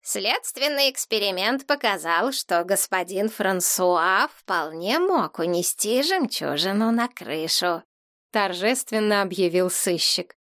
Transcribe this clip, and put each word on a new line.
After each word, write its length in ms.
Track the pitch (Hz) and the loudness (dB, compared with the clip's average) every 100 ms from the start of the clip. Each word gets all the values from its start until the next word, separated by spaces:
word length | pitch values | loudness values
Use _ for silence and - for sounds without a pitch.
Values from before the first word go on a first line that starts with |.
«Следственный 880 | - 208 202 277 - - 285 285 277 | -6 -4 -2 -2 -4 -4 -2 2 0
эксперимент 760 | 262 - 214 202 185 202 262 - | 0 -4 0 0 0 0 -2 -2
показал, 680 | 285 233 196 165 170 240 | 0 0 -2 0 2 2
что 300 | 269 - 175 | -2 0 0
господин 680 | 180 196 - 190 175 190 214 | 2 0 0 -2 -2 -2 -2
Франсуа 960 | - 196 185 180 - 180 175 175 190 294 - | 0 0 0 0 2 4 4 4 4 2 -4
вполне 640 | - 180 156 160 185 294 | -4 -2 -2 -4 -2 0
мог 400 | 370 349 165 - | 2 2 0 -2
унести 640 | 170 175 175 - 208 247 | 0 0 0 -2 0 0
жемчужину 880 | 302 381 254 - 143 143 180 202 226 | 2 0 0 -2 -4 -2 0 0 2
на 160 | 233 240 | 0 -2
крышу», 760 | - - 151 160 - 180 170 - _ _ _ _ | -6 -8 -6 -2 0 0 -2 -6 _ _ _ _
торжественно 920 | 220 196 180 208 254 - 220 214 208 | -2 -2 0 0 0 -2 0 2 2
объявил 480 | 190 185 180 175 180 | 0 0 2 2 2
сыщик. 680 | - - 175 - - - _ | 0 0 0 0 -2 -6 _